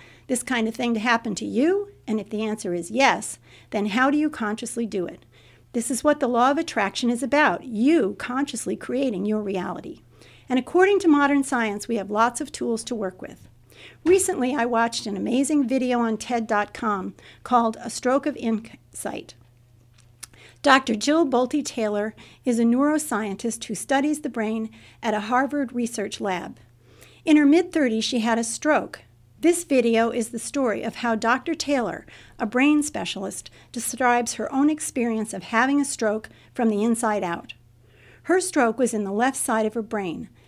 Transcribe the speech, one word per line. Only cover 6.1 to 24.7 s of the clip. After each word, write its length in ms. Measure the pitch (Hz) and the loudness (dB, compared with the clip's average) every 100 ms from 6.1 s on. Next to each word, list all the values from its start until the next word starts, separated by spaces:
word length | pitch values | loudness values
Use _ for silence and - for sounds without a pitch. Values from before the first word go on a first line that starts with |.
| 294 | 2
the 80 | 240 | 2
law 220 | 240 254 | 4 4
of 80 | 294 | 2
attraction 500 | 330 226 196 - 240 | -2 -2 -2 0 -2
is 140 | 240 | 0
about, 420 | 262 285 277 175 | 0 2 4 2
you 520 | 262 214 262 330 196 202 | -4 0 4 4 2 -2
consciously 580 | - 247 285 226 190 208 | -6 -4 -4 -4 -6 -6
creating 480 | - 247 269 185 | -4 -2 0 0
your 160 | 208 214 | -2 -2
reality. 600 | 208 190 180 - - - _ - - - - | -2 -4 -4 -8 -12 -16 _ -20 -20 -16 -2
And 120 | 254 | -2
according 400 | 254 349 392 392 | 2 4 6 6
to 80 | 349 | 6
modern 340 | 285 277 285 | 6 4 2
science, 460 | 269 254 220 208 220 | 2 0 0 -2 -4
we 80 | 226 | -4
have 140 | 196 | -2
lots 320 | 208 233 240 | 2 2 0
of 100 | 285 | -8
tools 320 | - 240 226 | -6 -4 -4
to 100 | - | -4
work 280 | 233 190 185 | -4 -6 -8
with. 260 | - - - - - - - - | -14 -16 -20 -20 -20 -20 -20 -2
Recently, 500 | 320 381 370 339 247 | 4 4 4 0 0
I 120 | 285 240 | 0 0
watched 380 | 226 233 233 | 2 0 -2
an 120 | 214 196 | -6 -4
amazing 500 | 214 254 277 294 233 | 0 0 2 2 2
video 320 | 262 254 240 | 0 2 0
on 180 | 233 214 | 0 -2
ted 300 | - 240 220 | -2 -4 0
dot 260 | 208 208 | 0 -2
com 420 | - 226 202 190 - - - | -4 -4 -4 -6 -12 -20 -14
called 340 | - 247 226 220 | 2 2 2 -2
A 100 | 233 | -8
Stroke 340 | - 247 269 | -4 0 2
of 120 | 294 - | 0 -2
Insight. 1000 | 226 220 - - _ - - - - - _ _ _ _ _ _ _ _ - - - _ | -2 -2 -4 -20 _ -12 -10 -10 -12 -20 _ _ _ _ _ _ _ _ -20 -20 -20 _
Doctor 320 | 285 269 254 | 4 4 4
Jill 320 | 214 262 320 277 | -2 2 2 2
Bolte 360 | 247 247 302 | 2 0 -2
Taylor 500 | - - 214 208 214 - - - | -4 -4 -2 -2 -4 -6 -18 -6
is 140 | 262 233 | -2 2
a 60 | |
neuroscientist 1000 | 233 247 294 302 302 208 214 196 233 - | 4 4 4 2 0 -4 -4 -4 -6 -6
who 100 | - | -8
studies 460 | 202 - 277 294 302 | -8 0 0 2 -2
the 100 | 294 | -4
brain 400 | 226 214 220 220 | -4 -2 -4 -6